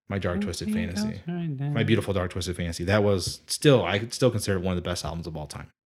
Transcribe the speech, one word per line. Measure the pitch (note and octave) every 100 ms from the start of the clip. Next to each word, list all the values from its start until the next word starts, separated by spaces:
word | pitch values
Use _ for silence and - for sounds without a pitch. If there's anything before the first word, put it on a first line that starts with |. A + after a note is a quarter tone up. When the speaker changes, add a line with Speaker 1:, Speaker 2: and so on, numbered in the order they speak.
| -
Speaker 1:
My | G2
Dark | F2+ F3+
Twisted | G3+ - G#3+
Speaker 2:
Everything | G#3+ A3
Speaker 1:
Fantasy. | F#3+ G#3+ - E3+
Speaker 2:
goes |
right | F3 E3+ C3
down. | C#3+
Speaker 1:
My | C#3
Beautiful | G#2+ G#2+ G2+
Dark | F#2+ F#2
Twisted | F#2+ F2 E2+
Fantasy. | F2 E2
That | F2 G#2+
was | G#2 F#2+ - - -
still, | - D3+ B2
I | F2 G2+
could | A#2
still | - C3
consider | G#2+ G#2 F#2+
it |
one | F#2 F2+
of |
the | F2+
best | F2
albums | D#2 E2 D#2+
of | D#2
all | D2
time. | D2 D2 _ _